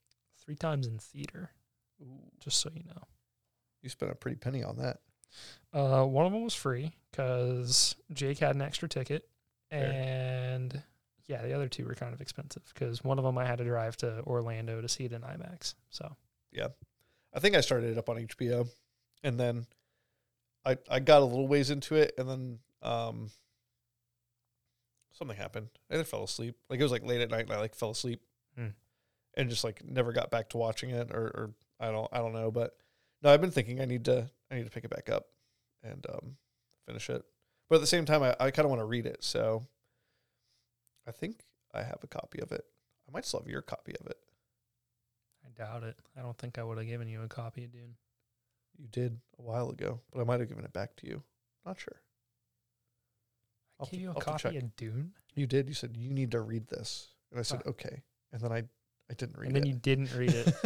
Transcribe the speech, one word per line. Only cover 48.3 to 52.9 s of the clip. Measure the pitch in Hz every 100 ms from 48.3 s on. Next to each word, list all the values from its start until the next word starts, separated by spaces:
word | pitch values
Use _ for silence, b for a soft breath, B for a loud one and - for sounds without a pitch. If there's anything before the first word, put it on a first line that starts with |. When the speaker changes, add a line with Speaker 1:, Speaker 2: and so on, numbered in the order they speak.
| _ _ _ _ -
Speaker 2:
You | 127
did | 123 123 117 - -
a |
while | 120 117 120
ago, | - - 120 -
but | 127
I |
might | 117 123
have | 117
given | - -
it |
back | - 101 -
to | -
you. | - - _ _ _ -
Not | 190
sure. | - - _ _ _ _ _ _ _ _ _